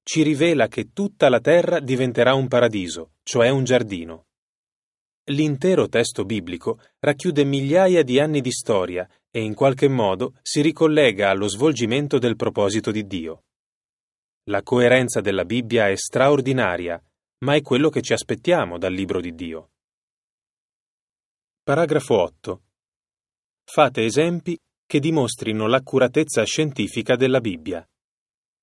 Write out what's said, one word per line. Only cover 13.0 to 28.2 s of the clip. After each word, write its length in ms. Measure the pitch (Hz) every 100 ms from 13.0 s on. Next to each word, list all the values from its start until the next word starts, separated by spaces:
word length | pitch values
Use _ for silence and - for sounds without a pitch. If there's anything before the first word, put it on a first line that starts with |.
| 101
Dio. 380 | 95 80 80 _ _ _ _ _ _ _ _ _ _
La 180 | - 101
coerenza 580 | - 123 120 127 123 113
della 240 | 101 95
Bibbia 440 | 87 117 117 117 101
è 60 | 98
straordinaria, 1040 | - 127 131 147 127 131 101 87 87 82 _ _ _ -
ma 100 | 127
è 60 | 151
quello 300 | 143 123 151
che 100 | 131
ci 140 | 120
aspettiamo 640 | 113 - 110 - 175 95 85
dal 160 | 92
libro 260 | 92 92 92
di 140 | 87
Dio. 360 | 82 85 80 - _ _ _ _ _ _ _ _ _ _ _ _ _ _ _ _ _ _ _
Paragrafo 580 | - 143 165 151 - 110
otto. 420 | 85 _ - 90 _ _ _ _ _ _ _ _ _ _
Fate 400 | _ - 139 123
esempi 540 | 113 123 165 175 175 165 _ _
che 140 | - 147
dimostrino 680 | 151 160 123 - 110 107 110
l'accuratezza 760 | 131 131 - 123 151 151 -
scientifica 720 | 107 - 156 135 101 123 110
della 260 | 123 131 131
Bibbia. 480 | 113 85 80 85 - _ _ _